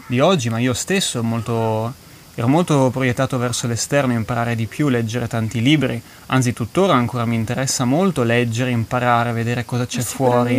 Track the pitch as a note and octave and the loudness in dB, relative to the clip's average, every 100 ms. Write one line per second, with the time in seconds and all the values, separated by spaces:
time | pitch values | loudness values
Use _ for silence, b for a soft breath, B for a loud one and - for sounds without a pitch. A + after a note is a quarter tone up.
0 | - B2+ D#3 F#3+ A#2 A2+ B2+ A#2+ - F#3+ | -4 2 4 4 0 0 -2 -2 -2 -2
1 | - B2 A2+ A#2 A2 A#2 A2+ A2 A2+ C3 | -2 -2 -2 -2 -2 -2 0 0 -4 -8
2 | B B B - A#2 D#3 F3 D3 C3 B2+ | B B B -4 0 2 2 4 2 2
3 | C3 A#2+ C3 B2+ B2 A#2 A#2+ A#2 - C#3+ | 0 0 -2 -2 -2 -4 -4 -4 0 0
4 | C3 A#2 G#2 A#2+ A#2 A#2 A2 - D3 A#2+ | 2 0 -2 -2 -2 -2 -4 -2 0 0
5 | A2+ A#2+ A#2+ A2+ A2+ A#2 A#2+ D3+ B2 A#2+ | 0 -4 -4 -2 -2 0 2 4 2 -4
6 | B B B C3 A#2+ G#2+ A2+ E3+ F#3+ C3+ | B B B 0 0 -2 -2 0 2 2
7 | A#2+ B2 A#2 A#2 A2+ B2 C3+ - B2 D3 | 2 -2 -2 -2 -2 -4 -4 -2 0 2
8 | F#3+ D3+ A#2 A#2 A#2+ A2+ B2+ A#2+ A2 B2+ | 0 0 2 2 2 0 -2 -2 -2 0
9 | B2 A#2+ A#2+ A#2 A#2 A#2+ A#2 A#2+ B2 B2+ | 2 2 2 -2 -2 -4 -4 -4 -4 -4
10 | A#2 - C3 B2 A#2+ | -6 0 2 4 2